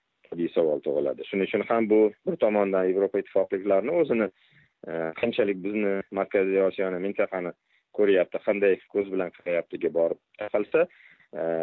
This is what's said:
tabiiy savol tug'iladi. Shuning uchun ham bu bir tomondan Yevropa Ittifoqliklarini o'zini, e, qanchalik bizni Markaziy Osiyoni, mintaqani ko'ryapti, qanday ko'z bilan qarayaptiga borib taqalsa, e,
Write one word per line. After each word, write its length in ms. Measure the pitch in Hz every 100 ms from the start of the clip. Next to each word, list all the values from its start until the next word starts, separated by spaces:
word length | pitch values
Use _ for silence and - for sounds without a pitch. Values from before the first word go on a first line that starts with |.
| _ _ _
tabiiy 240 | 82 85
savol 320 | - 80 73 76
tug'iladi. 400 | 73 71 64 -
Shuning 240 | 98 92
uchun 160 | 107 98
ham 180 | 117 110
bu 100 | 107 107 - -
bir 100 | 170
tomondan 480 | 110 104 98 95 92
Yevropa 320 | 92 98 101
Ittifoqliklarini 720 | - 98 95 98 101 95 113 175
o'zini, 260 | 143 117 101 - _ _ _ _
e, 80 | - 82 80 80
qanchalik 400 | 117 117 104 95 92
bizni 320 | 107 101 98 -
Markaziy 500 | 98 95 101 95 95 95
Osiyoni, 320 | - 95 90
mintaqani 540 | 98 101 101 92 90 - _ _ _ -
ko'ryapti, 500 | 104 95 87 - -
qanday 320 | 101 98 90 -
ko'z 160 | 104 98
bilan 240 | 95 87
qarayaptiga 560 | - 87 85 - 90 82
borib 320 | 80 82 82 _ -
taqalsa, 480 | 107 107 104 156 175 - - _ _
e, 80 | - 82 82